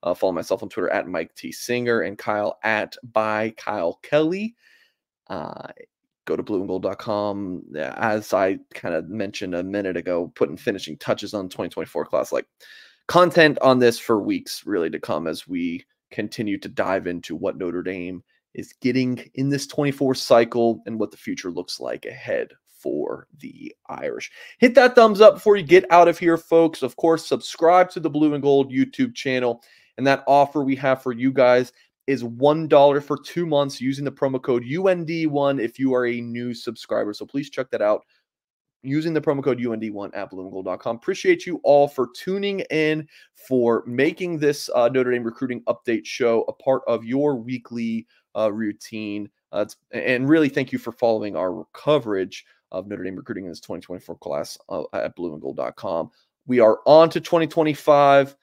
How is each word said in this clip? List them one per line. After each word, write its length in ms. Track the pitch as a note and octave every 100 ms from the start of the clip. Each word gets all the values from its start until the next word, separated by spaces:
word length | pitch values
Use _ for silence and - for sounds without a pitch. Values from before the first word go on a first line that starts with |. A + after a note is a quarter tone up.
Uh, 100 | E2+
follow 200 | F2+ F#2+
myself 300 | F2 - F#2+
on 60 | G#2
Twitter 220 | - F2+
at 180 | G2 -
Mike 260 | F2+ E2
T 160 | - -
Singer 520 | - - B2 A#2+ A2+
and 160 | E2 G2+
Kyle 400 | - G#2+ G#2 -
at 320 | G#2+ G#2+ F2 - A#2+
by 400 | A2 A2 G#2+ A2+ A2+
Kyle 420 | - G#2 F2 -
Kelly. 520 | - D3+ D#3 F#3+ G#3+ _ _ _ _ _ _ _ _
Uh, 380 | - - - - - - _ _ _
go 120 | - D#2+
to 60 |
blue 160 | F#2 G#2
and 80 | F#2+
gold 160 | F#2
dot 140 | F#2+ G2
com. 680 | - G#2 G#2 G2+ G2 F2+ G1+ C#2+
As 560 | C2+ - A2 G#2+ G#2
I 280 | F#2+ F#2+ F#2+ _
kinda 280 | - - E2
mentioned 540 | E2+ G#2+ G2 - G2 F2
a 60 |
minute 320 | F#2 G2+ G2 F2
ago, 340 | F2 F2+ E2+ -
putting 200 | - D2
finishing 400 | - G2 E2 D2+
touches 360 | - G#2+ G2+
on 140 | G#2 F#2
twenty 200 | - F2+
twenty-four 360 | - D#2+ E2 D2+
class, 240 | D2 -
like, 160 | C2+ - _ - - - _ _
content 500 | E3+ F3+ F3 D#3 C#3+
on 200 | C3 B2+
this 180 | B2 A#2
for 240 | - A2+
weeks 420 | G2 F#2+ - -
really 240 | - G2 E2
to 120 | D#2+
come 260 | - D#2 D#2+
as 220 | D#2+ -
we 360 | F2+ F2 E2+ _ _ _
continue 460 | - G#2 - G#2+ G2
to 100 | F#2+
dive 400 | - F#2+ F#2+ F2+
into 260 | F2 -
what 220 | E2 F#2+ -
Notre 260 | F2+ E2+
Dame 400 | F2+ F#2+ F2 F2+ _ _ _
is 180 | - G2+ _
getting 480 | C3 B2 B2+ B2 -
in 140 | - C#3
this 180 | C#3 -
twenty-four 480 | - C#3+ C#3 C3+
cycle 680 | C3 - B2 A#2 A#2+ A#2 A2 -
and 100 | A2+
what 120 | G#2
the 60 | -
future 340 | - F2+ F#2
looks 300 | E2+ F2+ -
like 260 | B1+ A#1 -
ahead 460 | C3 - D#2 - _ _
for 580 | _ - C#2+ - C#2 - D3+
the 340 | - - - - _
Irish. 420 | - D2 A#1 - - - -
Hit 160 | B3 A#3+
that 180 | B3
thumbs 260 | B3 A3+ G3
up 140 | G#3+
before 220 | G3 - G3+
you 80 |
get 260 | D3+ F3 F#3
out 160 | E3+ E3+
of 140 | E3
here, 160 | F3 E3
folks. 460 | - E3 E3 D#3+
Of 100 | B2+
course, 320 | - E3 D#3+ -
subscribe 640 | B2 - - E3 F3+ F3+
to 100 | -
the 100 | D#3
Blue 240 | D3 D3+
and 80 | D3
Gold 280 | C3+ C#3 C3+
YouTube 440 | B2+ C3 - B2+
channel. 460 | A#2 C#3 B2+ B2 A#2 _ _ _ -
And 80 | C3+
that 160 | C3+ -
offer 340 | C#3+ C#3+ D3+
we 140 | C3+ C3
have 260 | C#3 C3
for 80 | -
you 220 | A#2+ C3
guys 400 | C3+ B2 B2 B2+ _ _ _ -
is 160 | C3+
one 460 | A#2 A#2 C#3 D#3 D#3
dollar 320 | D3+ C#3+ C#3
for 180 | C#3+ C#3
two 280 | - - E3+
months 340 | D3 C#3+ C#3
using 240 | B2+ C3+
the 80 | C#3+
promo 280 | - C#3 C3
code 240 | - B2
U 220 | A#2+ D3+ F#3+
N 180 | F3+
D 220 | D#3+ E3 D#3+
one 320 | C#3+ C#3 C#3
if 180 | C3+ -
you 160 | C3+
are 140 | B2+ B2
a 140 | A#2+
new 340 | A#2+ A#2 A#2+
subscriber. 580 | A#2 - A2+ - A2 G#2+
So 140 | G#2+ G#2
please 240 | C#3 C#3+
check 180 | - B2+
that 120 | A2+
out 220 | G#2 G#2+ _ _ _ _ _ _ _ _
using 300 | C3 C#3+ D#3+
the 80 | D#3
promo 220 | D3 C#3
code 160 | C3+ A#2+
U 140 | A#2+
N 80 | A2
D 100 | A2
one 240 | G#2 G2+
at 160 | - G2
blue 140 | F#2
and 80 | F#2
gold 140 | F#2+ F#2+
dot 120 | F2+
com. 160 | -
Appreciate 520 | A#2 - G3 F#3+ F3 F#3
you 140 | D#3+
all 240 | - C#3+ C#3+
for 200 | - B2+
tuning 460 | - - F#3+ G3+ G3 -
in, 380 | D#3 D#3 D#3 D3+ _ _ _ -
for 340 | C3 A#2 A2+ -
making 520 | A#2+ C#3+ F3+ F3+ E3
this, 320 | D3 D3 -
uh, 140 | - A#2+
Notre 220 | C3 B2
Dame 140 | B2
recruiting 380 | A#2 A2+ C3 A#2+
update 420 | - - - A2+ -
show 360 | - A#2+ A2+
a 100 | -
part 300 | A2 - C3+ -
of 180 | A#2
your 300 | A2+ C3 D3
weekly, 720 | C3+ A#2 B2+ - A#2 A#2 A2+ A2+ _ _ G2+
uh, 160 | G#2+
routine. 760 | G#2 A2 G2+ - A2 G#2+ G#2 G2+ _ _
Uh, 120 | - G#2+
it's, 100 | - _
and 380 | A#2 G2 B2+ C3+
really 220 | D#3+ D3+
thank 200 | C#3+ C3
you 80 | C3
for 140 | A#2+
following 420 | A#2 A#2 A2 G#2+
our 320 | F2+ F#2 F2 -
coverage 720 | - - D3+ A#2+ G2 F#2 - _ _ _
of 160 | - G2+
Notre 160 | G2+
Dame 140 | F#2 F#2+
recruiting 300 | G#2+ G#2 F#2
in 40 |
this 80 | D#2+
twenty 220 | - F2+
twenty-four 380 | - F2+ - E2+
class, 380 | - D2 - - _
uh, 160 | F2 -
at 240 | - C#2+ -
blue 160 | E2+
and 100 | D2
gold 140 | C2+ C2+
dot 180 | B1+
com. 380 | - G#2 E2+ D#2+ _ _ _ -
We 140 | B2
are 180 | A2 G#2+ -
on 240 | D3+ E3
to 100 | E3+
twenty 280 | D#3+ F3 D#3+
twenty-five. 880 | E3+ D#3 C#3+ - C#3+ C#3+ C#3 C#3 -